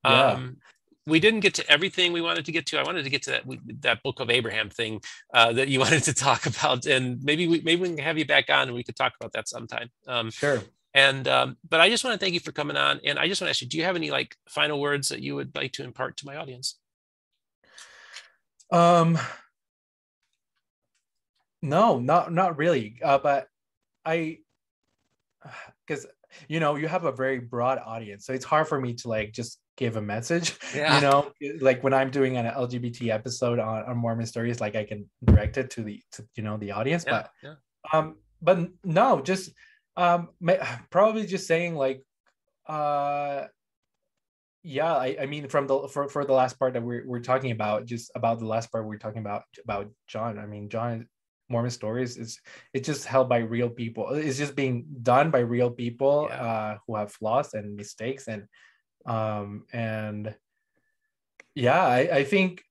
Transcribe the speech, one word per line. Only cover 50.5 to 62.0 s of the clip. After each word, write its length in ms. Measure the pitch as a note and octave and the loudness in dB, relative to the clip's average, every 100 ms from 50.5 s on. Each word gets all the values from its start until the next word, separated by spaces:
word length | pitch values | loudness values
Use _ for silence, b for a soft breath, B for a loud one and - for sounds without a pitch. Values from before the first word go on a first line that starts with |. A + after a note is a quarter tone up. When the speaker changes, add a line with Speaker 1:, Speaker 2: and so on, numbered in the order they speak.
| G#2 G#2 | -12 -8
Speaker 1:
John, 360 | A2+ A#2+ A2+ A#2+ _ _ _ _ | -4 -4 -6 -10 _ _ _ _
Mormon 200 | A#2 A#2+ | -2 -2
Stories, 460 | A#2+ G#2+ A#2 B2+ A#2+ | -4 -4 -4 -4 -6
it's, 240 | A2+ - B B B | -14 -14 B B B
it's 140 | C3+ C3 | -6 -4
just 180 | C#3+ | -6
held 240 | - C3 B2+ | 0 2 4
by 100 | A#2+ | 2
real 300 | A2+ A#2 A#2+ | 2 -2 -2
people. 400 | A#2+ A2+ A2+ G#2+ | -4 -8 -6 -4
It's 240 | C#3+ D3+ C3 | -2 -2 -2
just 180 | C#3+ C3+ | -4 -2
being 300 | C3 B2 D3+ C3+ | -2 -2 -6 -4
done 280 | A#2+ B2+ D#3+ | 4 6 6
by 100 | C3+ | 2
real 300 | A#2+ A#2+ B2 | 2 0 0
people, 580 | B2 A#2+ A#2 C#3 C#3+ D3+ | -2 -8 0 2 2 0
Speaker 2:
Yeah. 120 | B2+ | -6
Speaker 1:
uh, 360 | A#2 A2 G#2+ G#2 - | -4 -4 -4 -8 -8
who 100 | A2 | -6
have 160 | G#2 | -6
flaws 400 | - G#2+ B2 D3 | -6 0 0 -2
and 220 | A2+ G#2 G#2 | -8 -10 -12
mistakes, 520 | G2+ - C3 C3+ - | -14 -10 -8 -8 -8
and, 180 | G#2+ G#2+ b b b b _ - | -10 -12 b b b b _ -6
um, 580 | A2+ A2 G#2+ G2+ G#2 - | -2 -2 -4 -8 -12 -10
and 640 | A#2+ A2+ A2 G#2+ G#2+ G#2+ G#2+ _ _ _ _ _ _ _ _ _ _ - | -6 -4 -4 -6 -8 -10 -12 _ _ _ _ _ _ _ _ _ _ -14
yeah, 300 | - A#2+ D#3+ E3+ | 0 4 4 4
I, 120 | |
I 260 | B2 | 4